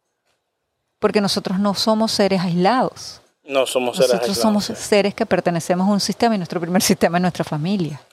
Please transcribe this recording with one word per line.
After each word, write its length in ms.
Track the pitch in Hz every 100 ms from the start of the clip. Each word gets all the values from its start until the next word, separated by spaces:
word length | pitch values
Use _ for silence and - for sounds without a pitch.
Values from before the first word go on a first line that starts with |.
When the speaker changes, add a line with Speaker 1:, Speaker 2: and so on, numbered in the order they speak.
| _ _ _ _ _ _ _ _ _ _
Speaker 1:
Porque 240 | 208 208
nosotros 380 | 196 202 - 190
no 160 | 202 190
somos 360 | 226 220 220
seres 300 | - 196 190
aislados. 760 | 180 175 190 247 180 - - - _ _
Speaker 2:
No 220 | 151 135 127
somos 320 | 127 123 -
seres 160 | 127
Speaker 1:
Nosotros 240 | 117 120 196
Speaker 2:
aislados, 40 |
Speaker 1:
somos 240 | 220 208 -
Speaker 2:
sí. 100 | 220
Speaker 1:
seres 380 | - 208 202
que 120 | - 220
pertenecemos 600 | 170 180 170 - 175 190
a 40 |
un 80 | 202
sistema 340 | - 190 233
y 40 | 208
nuestro 240 | 170 170
primer 200 | 160 180
sistema 360 | - 185 180 170
es 40 |
nuestra 220 | 185 -
familia. 580 | 165 151 165 202 151 143 -